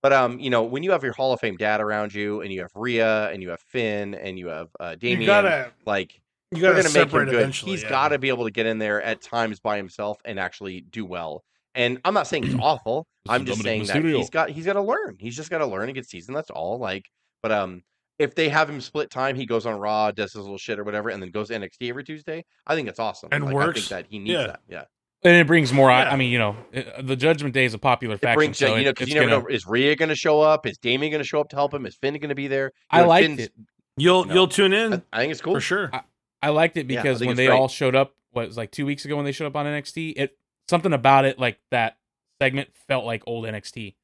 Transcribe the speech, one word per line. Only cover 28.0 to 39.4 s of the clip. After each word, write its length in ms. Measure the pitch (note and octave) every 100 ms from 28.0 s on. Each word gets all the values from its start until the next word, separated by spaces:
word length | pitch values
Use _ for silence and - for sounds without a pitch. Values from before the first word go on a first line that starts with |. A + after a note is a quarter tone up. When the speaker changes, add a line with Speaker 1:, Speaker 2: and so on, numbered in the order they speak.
| A#2 G#2
Speaker 1:
It 60 |
Speaker 3:
faction, 160 | B2 A#2
Speaker 1:
brings, 240 | D3+ -
uh, 60 | C3+
Speaker 3:
so 80 | A2+
Speaker 1:
you 80 | C#3
know, 40 |
Speaker 3:
it, 60 | C3
Speaker 1:
'cause 80 | C3
Speaker 3:
it's 60 |
Speaker 1:
you 60 | D3+
never 80 | -
Speaker 3:
gonna 120 | C#3
Speaker 1:
know, 40 | B2+ -
is 100 | F#2
Rhea 280 | A#2 C#3 D3
gonna 200 | D#3+ D3+
show 260 | E3 D3+
up 220 | D#3 D3+ B2 F2+ A#2+ B2+ D3+ D3+ C#3 D3+ D3
to 60 | C#3
help 180 | C#3+
him? 120 | C#3+ A2
Is 100 | -
Finn 220 | C3+ D3
gonna 160 | D3 C#3
be 120 | C#3
there? 180 | C3+ C3+
You 60 | _ _ D#3+
Speaker 3:
I 20 |
Speaker 1:
know, 60 | F3
Speaker 3:
liked 180 | E3 D#3+
Speaker 1:
Finn's, 120 | C#3
Speaker 3:
it. 120 | A2+ _ A2 _ _ -
Speaker 2:
You'll, 240 | E3 F#3
Speaker 1:
you 40 | D#3
know, 60 |
Speaker 2:
you'll 140 | E3 F#3
tune 260 | - G3
in 200 | G3 A3+
Speaker 1:
I, 80 | F#3+ -
I 60 | A2+
think 120 | C3+
it's 100 | D3+
cool. 120 | -
Speaker 2:
for 80 | F#3+
sure. 280 | - F#3 F3
Speaker 3:
I, 80 | B2+ - _ _ _
I 80 | D3
liked 260 | D3+ E3 E3
it 120 | C3
Speaker 1:
Yeah, 100 | B2+
I 40 |
Speaker 3:
because 160 | C#3 B2+
Speaker 1:
think 80 | B2
Speaker 3:
when 60 |
Speaker 1:
it's 40 | B2
Speaker 3:
they 80 | C3
Speaker 1:
great. 80 | B2+
Speaker 3:
all 100 | C3
showed 260 | - C3 C3
up, 200 | C3+ _ _
what 160 | B2 A2
was, 100 | A2+
like, 140 | A2
two 140 | - C#3
weeks 180 | C#3+ C#3
ago 100 | D3
when 80 | C#3+
they 60 |
showed 140 | C3+